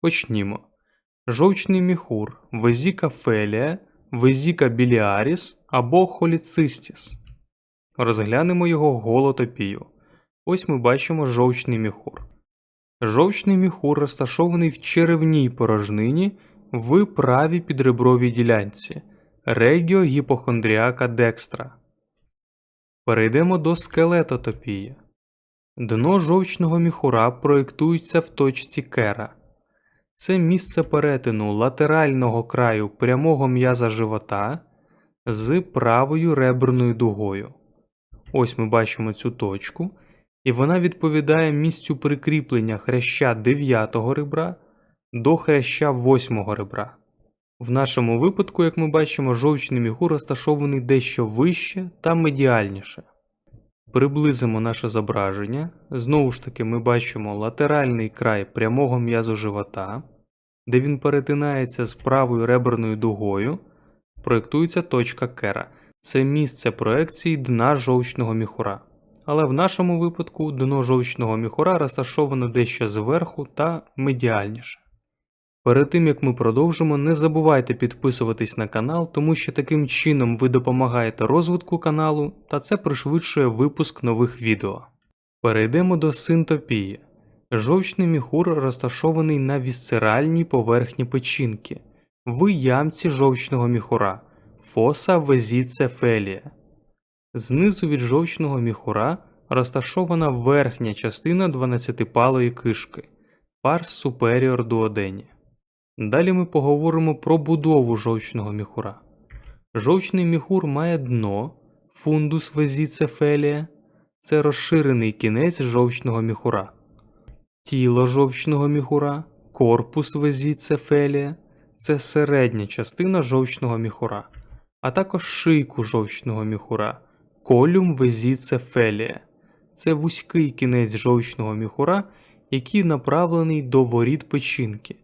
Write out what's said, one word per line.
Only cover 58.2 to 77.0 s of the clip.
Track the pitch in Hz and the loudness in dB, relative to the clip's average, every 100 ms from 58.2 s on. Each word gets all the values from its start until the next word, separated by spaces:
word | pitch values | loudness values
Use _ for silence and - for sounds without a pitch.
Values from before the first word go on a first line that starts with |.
| 117 104 98 | -2 0 -4
прямого | - 110 123 139 123 | -2 0 2 0 0
м'язу | 117 117 113 107 | 0 0 0 -2
живота, | 107 101 101 - 95 113 - _ _ _ _ _ - | -4 -6 -8 -8 -10 -10 -14 _ _ _ _ _ 0
де | 123 | 0
він | 139 139 | 0 -2
перетинається | 143 143 135 143 147 139 127 127 117 | 0 0 0 -2 -2 -2 -4 -4 -6
з | - | -4
правою | - 131 127 120 117 | 0 2 2 0 2
реберною | 123 123 117 113 107 | 2 2 0 -2 -2
дугою, | 113 101 104 98 110 175 - _ _ _ _ - | -2 -2 -2 -2 -4 -6 -12 _ _ _ _ -14
проєктується | - 117 - 147 165 180 | 0 0 0 -2 0 -2
точка | 170 127 120 - 123 | -2 -2 -2 -6 -10
Кера. | - 104 98 92 _ _ _ | -6 -6 -6 -10 _ _ _
Це | - 135 | -4 0
місце | 135 147 143 - 120 | 0 0 -2 -2 -6
проекції | - 107 127 160 - 170 156 | -2 0 0 -2 -4 -4 -2
дна | 127 120 123 147 | -2 0 2 2
жовчного | 127 127 123 - 117 | 2 0 0 -4 -4
міхура. | 113 110 - 107 98 _ _ _ - - | -2 -6 -6 -6 -8 _ _ _ -16 -4
Але | 147 151 | 0 2
в | |
нашому | 135 190 - 180 170 | 2 0 0 0 0
випадку | 170 170 165 - 156 | -2 -4 -10 -6 -6
дно | 135 131 139 | -2 -2 0
жовчного | 123 127 123 - 117 110 | 2 0 0 -4 -2 -2
міхура | 113 - 160 180 | -4 -2 0 0
розташовано | 143 - 127 - 147 135 123 | -2 -4 -6 -2 -2 0 -2
дещо | 120 120 - 113 | 0 0 -2 -4
зверху | 104 107 160 170 - 143 | -2 -2 -2 -2 -8 -12
та | - 156 165 - - | -4 -4 -4 -10 -4
медіальніше. | 135 127 120 110 101 113 - - _ _ _ _ _ _ _ _ | -2 0 0 0 -4 -10 -16 -20 _ _ _ _ _ _ _ _
Перед | - 123 143 | 2 4 4
тим, | 175 165 | 4 2
як | 143 | 2
ми | 135 | 0
продовжимо, | 123 117 117 165 160 160 | 0 0 2 2 2 0
не | 143 | 2